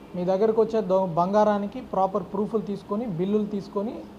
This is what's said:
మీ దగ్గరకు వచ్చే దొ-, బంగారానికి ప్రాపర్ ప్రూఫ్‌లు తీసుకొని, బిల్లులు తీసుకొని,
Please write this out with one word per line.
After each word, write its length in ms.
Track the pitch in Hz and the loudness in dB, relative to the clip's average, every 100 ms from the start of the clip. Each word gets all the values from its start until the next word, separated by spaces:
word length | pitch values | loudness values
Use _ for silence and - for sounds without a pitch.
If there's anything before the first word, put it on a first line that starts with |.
| - | -12
మీ 100 | 180 | -4
దగ్గరకు 360 | 180 190 220 220 | 0 2 4 4
వచ్చే 180 | 220 220 | 4 2
దొ-, 260 | 185 190 190 | 2 2 2
బంగారానికి 760 | 165 180 208 214 208 202 254 | 2 2 4 4 2 -2 -8
ప్రాపర్ 420 | - 185 190 208 | -4 0 0 0
ప్రూఫ్‌లు 380 | - 196 208 220 | -4 -4 -2 -2
తీసుకొని, 460 | 202 196 - 208 247 | -2 -6 -4 -4 -4
బిల్లులు 400 | 165 190 214 202 | -2 0 0 0
తీసుకొని, 480 | 202 - 202 214 330 - | -4 -6 -4 -4 -6 -12